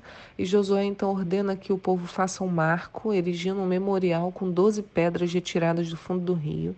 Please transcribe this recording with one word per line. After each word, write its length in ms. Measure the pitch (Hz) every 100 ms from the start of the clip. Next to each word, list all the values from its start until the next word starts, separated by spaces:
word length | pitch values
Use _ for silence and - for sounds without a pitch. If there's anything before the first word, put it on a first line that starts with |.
| - - - -
E 80 | 185
Josué 380 | 202 196 196
então 260 | 202 196 202
ordena 460 | 196 180 190 202 196
que 180 | -
o 60 | 190
povo 260 | 190 185 175
faça 380 | - 185 -
um 40 | 190
marco, 640 | 170 160 170 - - 220
erigindo 480 | 202 175 175 180 196
um 60 | 185
memorial 640 | 185 196 196 180 165 175
com 200 | 180 185
doze 320 | 175 202 214
pedras 500 | 202 - 170 170 175
retiradas 560 | 175 175 175 165 170 170
do 80 | 165
fundo 240 | - 185
do 120 | 175
rio. 420 | 175 151 160 165